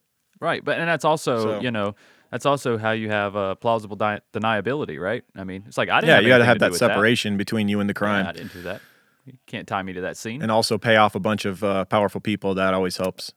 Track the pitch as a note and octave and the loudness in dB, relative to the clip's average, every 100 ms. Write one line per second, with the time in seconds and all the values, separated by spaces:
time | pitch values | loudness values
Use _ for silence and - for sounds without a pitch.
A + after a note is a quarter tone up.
0 | _ _ _ - C3 B2 D3 B2+ E3+ D#3+ | _ _ _ -8 -4 -4 -2 -2 -2 0
1 | D#3 D#3 D3+ A#2 G#2+ G#2 B2 A2 G2+ - | 2 0 0 0 0 -2 -4 -2 -2 -4
2 | _ _ - A#2+ C#3+ C#3+ B2+ A2+ A2 A2 | _ _ -12 -4 0 0 -2 -2 -2 -2
3 | G#2+ G#2 G2+ G2+ F#2+ F#2 A#2 A2+ G#2 G2+ | -2 -2 -2 -2 -4 -2 -2 -2 -4 -4
4 | G#2+ G#2 _ G#2+ A2+ G#2+ G2+ D3 G2+ D2 | -2 -4 _ -4 -2 -2 -2 -4 -6 -6
5 | F#2 A#2+ _ - F#2+ F#2+ A2+ C3 G2 A#2 | -6 -6 _ -14 -12 -12 -10 -6 0 2
6 | E3 A#2+ A2+ B2+ A#2+ A2 A2+ - A#2 G2+ | 6 6 8 6 6 4 2 2 2 4
7 | A2 A#2+ G#2+ G2+ G2+ A2+ G2+ G#2 G2+ F#2+ | 2 2 -2 -4 -2 -2 0 0 -2 -2
8 | G#2 G2+ F2+ - - F2+ F2 G#2 - _ | 0 0 -2 -6 -14 -12 -10 -12 -14 _
9 | _ _ C3 B2+ - - - G2+ F#2+ F2+ | _ _ -20 -20 -14 -12 -6 -4 -4 -6
10 | F2+ D#2 A2+ B2+ A2+ A2 - G#2+ A#2 A2 | -8 -8 -10 -6 0 0 2 -2 4 6
11 | G#2+ G2+ G#2+ G#2 G2+ F2+ G2+ F#2+ F#2 A2 | 6 2 -2 -2 -4 -2 -2 0 0 2
12 | G2+ G2 A2 G2+ G2 F#2+ F#2+ F#2+ F#2 - | 0 -2 -4 -4 -2 0 0 0 -2 -4
13 | F#2 - - | -6 -6 -18